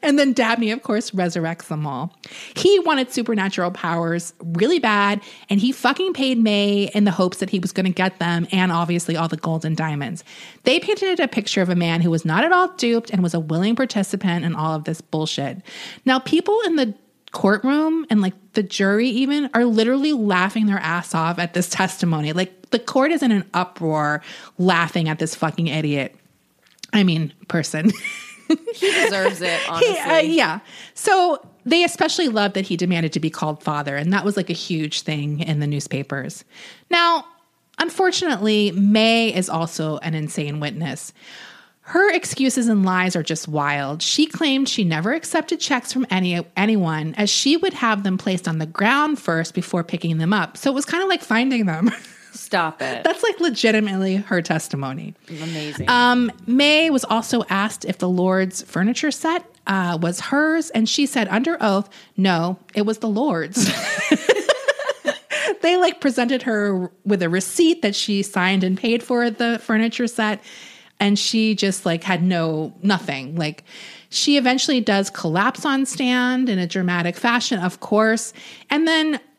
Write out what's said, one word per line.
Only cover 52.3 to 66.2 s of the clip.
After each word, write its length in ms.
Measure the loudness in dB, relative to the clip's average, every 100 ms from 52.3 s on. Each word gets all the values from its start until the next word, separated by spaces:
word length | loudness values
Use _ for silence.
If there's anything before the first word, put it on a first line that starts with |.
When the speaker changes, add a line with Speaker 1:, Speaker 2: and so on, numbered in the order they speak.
Speaker 2:
Stop 500 | -18 -4 -2 -2 -4
it. 200 | -6 -2
Speaker 1:
That's, 200 | -2 0
like, 160 | -2 0
legitimately 800 | -2 2 2 2 2 0 0 0
her 260 | 0 -2
testimony. 720 | 0 -2 -2 -6 -6 -8 -12 -16 -18
Speaker 2:
Amazing. 600 | -12 -8 -8 -8 -6 0
Speaker 1:
Um, 420 | 4 4 4 0 -4 0
May 460 | 2 4 4 4
was 120 | 0
also 400 | 0 -2 0 -2 0
asked 340 | 0 -2 -4
if 140 | -8 -4
the 100 | 0
Lord's 540 | 2 2 2 0 -4
furniture 480 | -8 -2 -2 0 -4
set, 340 | -2 -2 -4 -6 _ -4
uh, 320 | -2 -2 -2
was 200 | -2 -4
hers, 500 | -2 0 2 0 -2
and 180 | 0 0
she 200 | 0 0
said 200 | 0 0
under 280 | 0 0 0
oath, 300 | 0 0 -2 -12 -14 0
"No, 440 | 2 2 0 -4 -6 -4
it 100 | -2
was 140 | -2
the 80 | -2
Lord's." 640 | 0 0 -2 -2 -2 0
<laughs> 680 | -2 -4 -4 0 0 2 0 2 -2 0 -2 -4 -4 -4 -6 _ -4 -2 0
They, 160 | 2 4
like, 220 | 2 2
presented 420 | -2 0